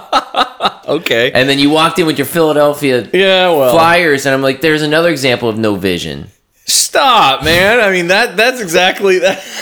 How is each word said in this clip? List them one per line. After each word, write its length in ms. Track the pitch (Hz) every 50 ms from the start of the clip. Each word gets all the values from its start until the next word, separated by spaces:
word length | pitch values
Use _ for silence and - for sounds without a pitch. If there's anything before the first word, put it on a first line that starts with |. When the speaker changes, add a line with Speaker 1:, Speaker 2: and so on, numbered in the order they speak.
| - - - - - - - - 254 - - - - - - - -
Speaker 1:
Okay. 440 | - 139 170 - - 123 117 123 139
Speaker 2:
And 160 | - 123 131
then 100 | 139 139 139
you 100 | 143 143
walked 300 | 156 156 160 165 - 185
in 60 | 165
with 120 | 156 147
your 80 | 143 131
Philadelphia 800 | - - 170 160 156 147 147 147 151 151 - 147 135 127 120 101 - -
Speaker 1:
Yeah, 360 | 185 196 190 190 185 185 180
well. 200 | 165 143 131 127
Speaker 2:
Flyers, 540 | - 165 160 170 170 175 175 156 139 135 139
and 80 | 139 135
I'm 80 | 135
like, 200 | 135 135 131 -
"There's 200 | 165 156 156 151
another 280 | 156 147 151 160 170 175
example 380 | 156 131 139 127 120 120 123
of 100 | 113 107
no 180 | 113 113 107 104
vision." 520 | 90 95 95 90 80 82 80 69 71 - - - _ _ _ _ _ -
Speaker 1:
Stop, 800 | - - - - - - 330 285 262 233 202 151 131 135 127 143
man. 340 | 156 170 175 190 208 233 247
I 120 | 214 190
mean, 160 | 185 180 170
that, 280 | 170 190 214 240 214 175
that's 240 | 202 226 247 247 247
exactly 600 | 208 165 165 180 180 190 - - 202 190 185 180
that. 240 | 170 190 190 - - - - -